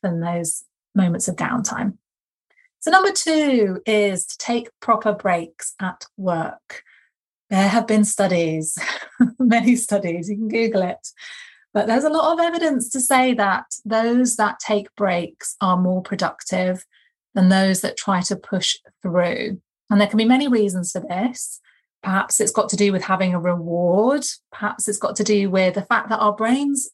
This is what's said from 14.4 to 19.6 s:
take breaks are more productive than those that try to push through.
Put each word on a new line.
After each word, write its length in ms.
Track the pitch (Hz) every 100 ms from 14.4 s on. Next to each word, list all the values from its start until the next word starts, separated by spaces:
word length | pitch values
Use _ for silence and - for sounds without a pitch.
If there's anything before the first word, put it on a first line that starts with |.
| 208 -
take 280 | - 208 196 -
breaks 600 | 202 175 170 - - -
are 160 | 190 180
more 260 | 180 185
productive 840 | 185 185 175 - - 185 185 180 - _ _ _ _
than 160 | - 185
those 320 | 190 190 185
that 160 | 202 -
try 240 | - 190
to 160 | 185 196
push 400 | - 190 - - - _
through. 600 | - 175 175 - - 185